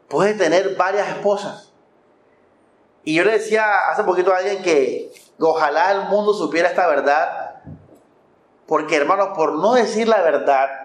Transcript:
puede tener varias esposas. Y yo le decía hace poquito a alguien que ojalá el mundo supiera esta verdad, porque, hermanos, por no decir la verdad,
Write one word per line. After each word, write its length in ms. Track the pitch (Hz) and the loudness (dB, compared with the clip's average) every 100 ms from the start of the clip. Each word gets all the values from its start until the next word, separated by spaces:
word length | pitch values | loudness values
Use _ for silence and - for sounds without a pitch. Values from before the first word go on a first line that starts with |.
| _ | _
puede 260 | 143 202 | 0 0
tener 420 | 214 165 175 196 - | 0 2 2 0 -2
varias 320 | 185 202 185 | -2 0 -4
esposas. 600 | - 202 196 190 - - _ _ _ _ _ _ _ _ _ _ _ _ _ | -4 -2 -2 -4 -14 -20 _ _ _ _ _ _ _ _ _ _ _ _ _
Y 100 | 156 | -4
yo 100 | 160 | 0
le 100 | 185 | 2
decía 560 | 220 214 220 214 196 165 | 0 0 0 2 2 0
hace 140 | 160 | 0
poquito 300 | 190 175 185 | 0 0 2
a 40 | 185 | 0
alguien 260 | 190 196 | 0 -4
que 500 | 180 151 123 - - - - - | 0 2 0 -4 -10 -18 -20 -2
ojalá 520 | 160 160 151 151 185 | 0 2 0 2 0
el 140 | 196 196 | 0 0
mundo 280 | 202 208 | 0 0
supiera 360 | 202 156 160 175 | -2 -2 0 0
esta 180 | 175 175 | 2 2
verdad, 720 | 139 - 147 170 - - - - - - - _ _ _ _ _ _ - | 2 2 0 0 -6 -12 -14 -20 -20 -20 -20 _ _ _ _ _ _ -4
porque, 300 | 156 151 151 | -4 0 0
hermanos, 340 | 147 196 196 156 | 2 0 0 0
por 180 | 151 | -2
no 220 | 151 202 254 | 0 2 2
decir 320 | 214 208 226 | 0 0 0
la 140 | 214 | 2
verdad, 480 | 165 139 131 135 135 - | 2 0 2 2 0 -4